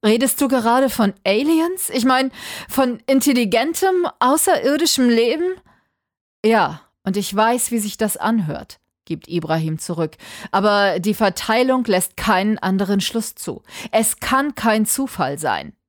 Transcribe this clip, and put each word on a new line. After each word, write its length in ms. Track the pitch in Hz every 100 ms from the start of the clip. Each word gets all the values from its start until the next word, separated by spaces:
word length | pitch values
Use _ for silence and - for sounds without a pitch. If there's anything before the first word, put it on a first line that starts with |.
"Redest 380 | 214 214 262 -
du 60 | 277
gerade 420 | 262 226 240 269
von 240 | - 208 -
Aliens? 680 | - 208 285 320 339 370 -
Ich 140 | 262 240
mein, 260 | 262 269 - - - -
von 320 | - 262 240 -
intelligentem, 1000 | 269 269 254 226 226 277 330 381 370 349 -
außerirdischem 880 | 247 302 - 330 254 294 320 - 247
Leben?" 460 | 233 233 302 349 370 _ _ _ _ _ _ _ _
"Ja, 380 | 214 226 156 156 _ _
und 120 | - 190
ich 200 | 196 196
weiß, 340 | 220 240 -
wie 80 | 233
sich 180 | 208 -
das 200 | 220 -
anhört", 600 | - 226 160 - - - _ _ _
gibt 220 | 165 -
Ibrahim 520 | 175 160 160 160 156
zurück. 380 | - 165 160 - - - -
"Aber 480 | 196 208 202 202 170
die 160 | 180 214
Verteilung 680 | 214 - - 226 254 254 233
lässt 320 | 185 180 -
keinen 400 | - 190 202 220
anderen 420 | - 190 196 202
Schluss 340 | 190 226 220 -
zu. 280 | - 123 _ - -
Es 280 | 220 220 -
kann 340 | - 262 285 -
kein 300 | 233 220 214
Zufall 540 | - 269 - 139 143
sein." 340 | 156 92 71 -